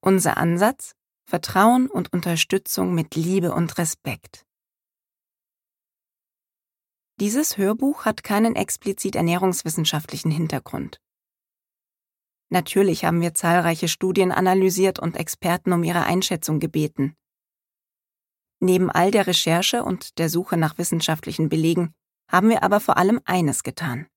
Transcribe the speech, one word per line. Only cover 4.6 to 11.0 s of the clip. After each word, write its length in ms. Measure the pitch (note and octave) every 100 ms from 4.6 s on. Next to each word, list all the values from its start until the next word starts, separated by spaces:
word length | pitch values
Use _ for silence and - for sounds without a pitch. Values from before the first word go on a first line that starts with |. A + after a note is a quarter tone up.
| _ _ _ _ _ _ _ _ _ _ _ _ _ _ _ _ _ _ _ _ _ _ _ _ _ _
Dieses 380 | G3+ A#3+ D#4 -
Hörbuch 480 | G3 A3+ C#4 D4
hat 180 | - G#3+
keinen 320 | - G#3 A3+
explizit 640 | - - - - G3 G3 -
ernährungswissenschaftlichen 1120 | E3+ F3 F#3+ F3+ E3 D#3 D#3 D3+ - D#3 D#3+
Hintergrund. 720 | D#3 D#3+ C#3+ - - - -